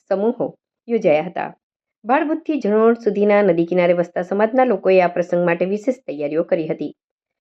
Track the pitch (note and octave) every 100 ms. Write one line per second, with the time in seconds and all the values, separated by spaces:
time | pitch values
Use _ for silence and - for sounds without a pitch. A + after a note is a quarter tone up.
0 | - F#3+ G#3+ C4 F#3 - _ _ - A3+
1 | F#3 D3+ F3 - - - _ _ _ _
2 | G#3 C#4 D4+ D#4+ - D4+ G3+ G#3+ A3+ A#3
3 | G#3+ G3 G#3 G3+ G3+ E3+ E3+ F3+ F3 F3
4 | E3+ - F3+ G3 A3 B3+ B3+ G3 F#3+ F#3+
5 | F3 F3 F3 F3 F3 E3+ F3+ G#3 G#3+ B3+
6 | - D3 D3 D3+ E3+ F3 D#3+ D#3+ D3+ -
7 | _ _ _ _